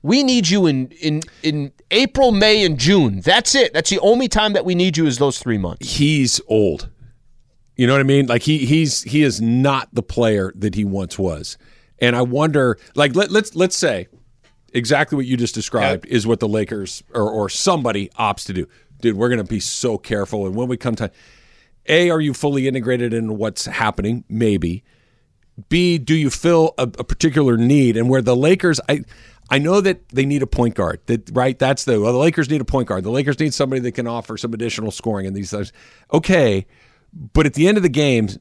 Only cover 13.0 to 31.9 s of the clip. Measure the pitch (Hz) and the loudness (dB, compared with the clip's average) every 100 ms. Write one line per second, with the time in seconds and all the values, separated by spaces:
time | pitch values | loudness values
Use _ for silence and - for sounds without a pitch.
13 | 147 131 208 208 214 160 185 - 160 101 | 0 2 2 0 0 0 0 0 -2 -2
14 | 90 _ _ _ _ _ _ 123 117 143 | -8 _ _ _ _ _ _ -6 0 0
15 | 151 143 127 127 117 - 104 120 131 143 | 0 -2 -2 -2 -2 -4 -4 -2 0 -2
16 | - 123 107 113 110 110 101 107 95 - | -2 -2 0 -2 0 -2 -4 -6 -10 -14
17 | _ - 104 110 101 - - 175 120 101 | _ -4 -2 -2 -4 -2 -2 0 -2 -4
18 | 101 - 110 101 - 90 71 _ _ - | -6 -4 -4 -2 -6 -8 -8 _ _ -2
19 | 117 98 123 123 95 110 - - 127 107 | -2 0 0 0 -2 -6 -6 -4 -4 -4
20 | - 107 98 107 98 98 123 123 127 110 | -4 -4 -2 -4 -4 -4 -4 -4 -4 -4
21 | 104 _ _ _ _ _ _ _ - 156 | -6 _ _ _ _ _ _ _ 0 2
22 | 175 160 151 127 147 139 131 131 117 123 | 2 2 0 0 -2 0 0 -2 -2 -2
23 | 120 113 110 107 110 - - - 110 - | -2 -2 -4 -4 -4 -6 -8 -2 -2 0
24 | 98 120 - 110 117 98 85 90 _ _ | -2 -4 -6 0 2 2 -2 -6 _ _
25 | _ _ _ _ _ - - 175 180 170 | _ _ _ _ _ -20 -2 2 2 0
26 | 123 160 143 - 170 170 160 - 123 - | 0 0 0 0 2 4 2 0 -6 -4
27 | 127 - 160 147 139 117 117 147 127 113 | -6 0 0 2 2 4 4 4 4 2
28 | 120 131 123 123 143 185 180 156 - 147 | 2 2 2 2 4 2 2 -2 -2 -4
29 | - - - - - 135 147 196 196 - | -4 -20 -20 -20 -2 0 2 2 2 -2
30 | _ 127 135 143 131 - 120 107 87 - | _ -2 0 0 -2 0 0 0 -4 -4
31 | - 117 - 120 127 127 135 135 - | -4 -4 -2 -2 -2 0 0 0 0